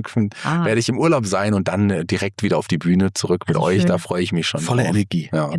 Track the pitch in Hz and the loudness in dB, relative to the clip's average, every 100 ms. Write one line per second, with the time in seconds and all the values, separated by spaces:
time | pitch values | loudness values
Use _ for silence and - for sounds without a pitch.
0 | - 120 104 - 139 165 165 110 117 127 | -4 -2 -2 -2 -2 0 2 2 0 0
1 | 165 151 104 95 104 101 87 92 101 92 | 2 2 0 0 2 0 0 2 2 0
2 | 85 90 98 - 101 80 - 82 85 90 | -2 -2 -2 -2 0 0 0 0 2 2
3 | 95 - - 90 - 80 85 95 175 90 | 2 0 -2 -2 0 0 2 2 2 0
4 | - 90 90 85 78 - 82 123 101 101 | -2 -4 -2 -2 -2 -4 -2 0 2 0
5 | 101 87 73 80 73 | 0 -2 -2 -2 -2